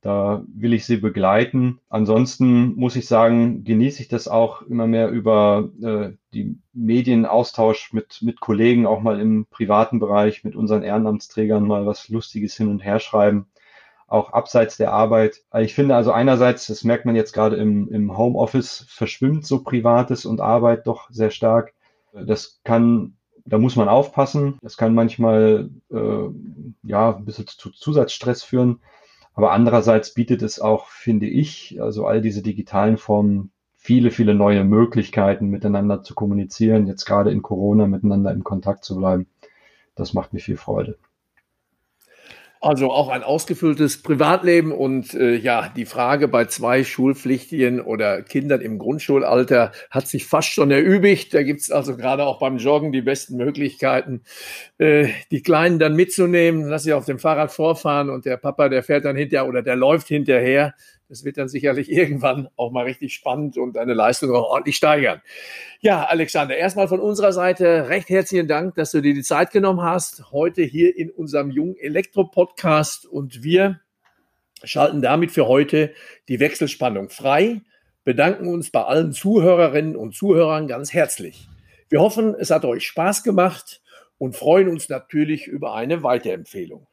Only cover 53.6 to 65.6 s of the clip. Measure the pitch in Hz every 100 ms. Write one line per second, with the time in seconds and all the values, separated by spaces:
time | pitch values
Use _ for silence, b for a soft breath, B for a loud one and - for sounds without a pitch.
53.6 | 143 - 135 131 135 123 B B B B
54.6 | B _ 156 147 139 110 - 139 - 156
55.6 | 170 170 156 156 185 - 175 175 165 160
56.6 | 147 151 151 147 139 131 160 151 151 -
57.6 | 160 160 156 143 139 131 131 123 143 -
58.6 | 143 131 - 143 143 139 147 147 131 123
59.6 | 120 127 131 160 - 151 143 127 123 135
60.6 | 147 - b b _ 131 143 143 135 135
61.6 | 139 135 143 156 160 139 135 131 131 -
62.6 | 120 127 123 131 135 - - 135 151 131
63.6 | 127 117 120 113 110 123 139 123 113 120
64.6 | 131 - 151 151 123 85 B B B B